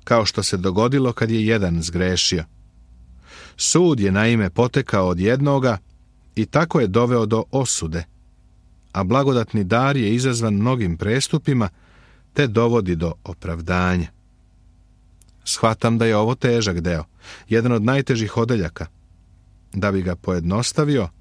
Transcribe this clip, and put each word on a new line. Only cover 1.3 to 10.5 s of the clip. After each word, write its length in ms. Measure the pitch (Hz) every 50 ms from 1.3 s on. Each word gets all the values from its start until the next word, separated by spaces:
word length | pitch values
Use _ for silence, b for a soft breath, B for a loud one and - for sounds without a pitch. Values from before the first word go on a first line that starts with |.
je 160 | 113 110 107
jedan 360 | 107 113 107 98 90 85 85 82
zgrešio. 600 | 85 82 87 92 92 92 90 - - 92 82 78 - - - - - _ - - - - - - - - B B B B B B B B
Sud 440 | - - - - 160 180 170 147 117
je 120 | 98 98 95
naime 380 | 101 110 117 117 113 101 92
potekao 580 | - - 120 123 - 139 127 - - 101 92 90
od 120 | 90 87
jednoga 580 | 92 107 123 135 143 143 139 135 127 127 107 92 - - - - _ _ _ _ _ - _
i 120 | 110 110
tako 340 | - - 147 170 165 - 160
je 60 | 120
doveo 400 | 98 92 117 123 120 123 117 110
do 180 | 107 113 113 110 -
osude, 540 | - 135 131 - - - 85 80 80 85 85 - _ _ _ _ _ _ _ _ _ _ _ _ _ _ _ _ -
a 120 | 95 98
blagodatni 600 | 92 123 135 139 139 131 120 110 - - 107 98
dar 320 | 90 113 117 131 139 143
je 180 | 135 110 101 113
izazvan 400 | 123 127 131 120 117 117 110